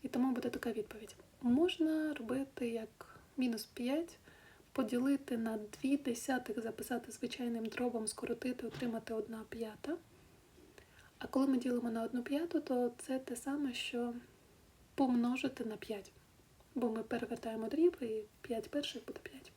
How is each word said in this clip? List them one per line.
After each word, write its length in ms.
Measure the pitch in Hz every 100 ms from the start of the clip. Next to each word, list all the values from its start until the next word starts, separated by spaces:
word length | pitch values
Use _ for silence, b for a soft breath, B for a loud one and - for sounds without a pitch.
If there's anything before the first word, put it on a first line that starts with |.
І 60 | 254
тому 240 | 247 262
буде 180 | 240 240
така 220 | 247 240
відповідь. 440 | 226 214 214 214 - - -
Можна 720 | 247 254 359 - 311 311 311
робити 560 | 285 226 262 269 - 240
як 500 | 226 220 - - - - -
мінус 280 | 254 226
п'ять, 520 | - - 247 294 339 - B B B B -
поділити 680 | - 220 247 269 277 - 240
на 220 | 226 220 214 -
дві 160 | 262 285
десятих, 640 | 269 233 - 254 254 220
записати 500 | 226 220 208 240 240
звичайним 540 | - 240 - 240 233
дробом, 420 | 220 - 247 233 220
скоротити, 600 | - 240 240 254 247 233
отримати 460 | - 240 226 -
одна 300 | 220 214 226 214
п'ята. 480 | 226 220 214 - 330 - - - - - - - B B B B -
А 100 | -
коли 200 | 262 277
ми 100 | 254
ділимо 340 | 254 240 233
на 120 | 226
одну 200 | 226 247
п'яту, 380 | 240 285 339 302
то 300 | 294 247 247 240
це 220 | - 262
те 160 | 262
саме, 380 | 240 277 285 285
що 400 | 240 - 240 240 240 - - - - - - -
помножити 720 | - 262 240 233 254 269 -
на 120 | 226 208
п'ять. 340 | - 208 - - - - - - -
Бо 140 | 254 240
ми 140 | 220
перевертаємо 640 | 220 240 233 233 226 220 220
дріб, 300 | 285 349 349
і 200 | 233 220 208 -
п'ять 280 | - 226 214
перших 360 | 294 285 240
буде 140 | - -
п'ять. 280 | - 262 -